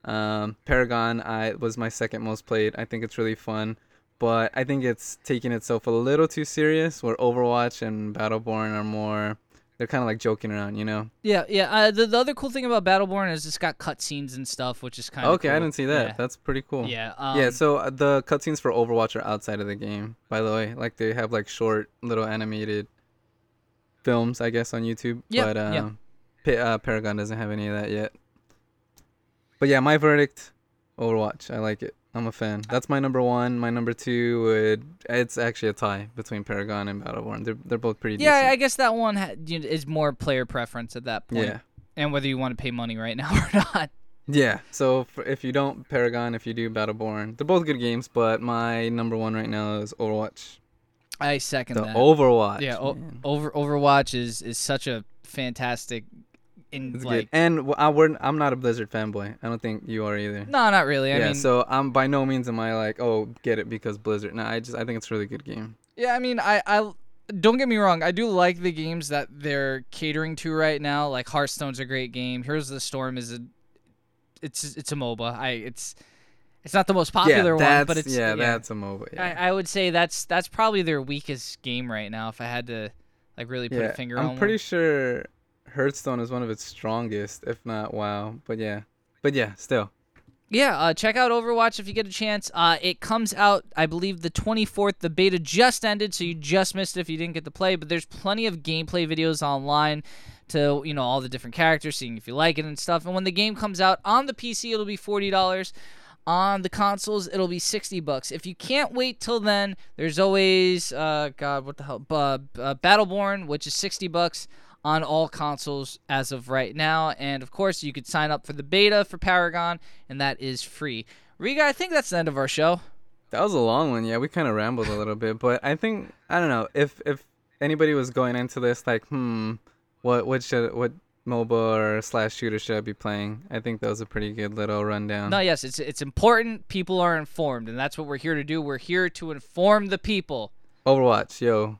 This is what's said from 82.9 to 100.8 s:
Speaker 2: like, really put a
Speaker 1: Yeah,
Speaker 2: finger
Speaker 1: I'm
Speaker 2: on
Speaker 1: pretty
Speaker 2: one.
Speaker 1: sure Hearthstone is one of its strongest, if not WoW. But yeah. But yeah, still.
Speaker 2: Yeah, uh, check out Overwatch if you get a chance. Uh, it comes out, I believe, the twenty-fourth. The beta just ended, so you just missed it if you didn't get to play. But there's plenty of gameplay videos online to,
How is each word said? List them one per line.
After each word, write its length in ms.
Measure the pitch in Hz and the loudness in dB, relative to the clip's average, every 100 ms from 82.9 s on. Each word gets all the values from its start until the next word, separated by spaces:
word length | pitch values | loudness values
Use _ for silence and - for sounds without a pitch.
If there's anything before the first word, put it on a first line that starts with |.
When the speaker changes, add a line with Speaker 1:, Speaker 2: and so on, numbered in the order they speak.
| - _ _ _ - | -12 _ _ _ -14
Speaker 2:
like, 140 | 117 | -8
really 180 | 127 120 | -8 -4
put 120 | 123 | -2
a 80 | 110 | -2
Speaker 1:
Yeah, 40 | |
Speaker 2:
finger 260 | - 123 123 | -4 -6 -2
Speaker 1:
I'm 120 | 151 | -2
Speaker 2:
on 80 | 127 | 0
Speaker 1:
pretty 160 | 208 | 0
Speaker 2:
one. 40 | 220 | 0
Speaker 1:
sure 640 | - 175 165 143 127 120 - _ _ _ - | -2 0 2 2 0 -4 -8 _ _ _ -12
Hearthstone 480 | 139 139 139 139 123 | 0 0 0 -4 -4
is 100 | 117 | -4
one 120 | 123 | -4
of 80 | 117 | -6
its 140 | 110 | -6
strongest, 800 | - - 110 113 117 104 101 - - | -10 -8 -4 -2 -2 -4 -6 -8 -8
if 180 | 117 | -8
not 280 | 117 110 107 | -6 -6 -6
WoW. 420 | 107 104 104 107 117 - | -4 -4 -4 -6 -12 -8
But 120 | 110 | -6
yeah. 240 | 107 104 104 _ _ _ | -4 -6 -10 _ _ _
But 120 | 143 | 0
yeah, 200 | 139 110 98 | 2 -2 -4
still. 340 | - 127 101 _ _ _ _ _ _ | 0 0 0 _ _ _ _ _ _
Speaker 2:
Yeah, 280 | 220 277 156 | 2 4 4
uh, 140 | 165 | 2
check 240 | 160 220 226 | 2 0 4
out 140 | 254 | 4
Overwatch 500 | 233 233 233 226 226 | 2 2 2 2 0
if 80 | 202 | -6
you 60 | |
get 120 | 202 202 | -6 -4
a 40 | |
chance. 400 | 185 214 208 - | -4 -2 -2 -4
Uh, 240 | - 170 165 | 4 4 4
it 180 | 180 175 | 0 -4
comes 320 | - 220 220 | -2 0 0
out, 320 | 202 208 202 - | 4 6 6 0
I 120 | - 160 | 0 0
believe, 340 | 165 196 180 | 0 -2 -2
the 80 | 165 | -4
twenty-fourth. 680 | - 214 220 214 - 202 190 | -2 -2 0 0 2 0 0
The 100 | 170 | -4
beta 300 | 160 190 180 | 4 4 4
just 440 | 143 165 247 - | 0 4 4 4
ended, 300 | 220 208 214 | -2 -2 -2
so 120 | - | -2
you 100 | 175 | -4
just 400 | 165 143 185 185 | -6 2 2 2
missed 220 | 190 185 185 | -2 -4 -4
it 20 | |
if 80 | 165 | -6
you 80 | 160 | -4
didn't 160 | 170 | -6
get 140 | 160 156 | -6 -10
to 40 | |
play. 240 | - 185 | -2 0
But 140 | 180 156 | 0 -2
there's 160 | 170 | -4
plenty 400 | - - 196 214 | -4 -6 -2 0
of 140 | 226 170 | -2 -4
gameplay 520 | 151 160 156 180 160 | -4 -4 -2 -2 0
videos 300 | 160 160 151 | 2 0 2
online 600 | 147 139 139 147 151 151 - - - - - | 0 -2 2 2 4 0 -6 -16 -18 -20 -4
to, 340 | 156 147 143 | 2 4 2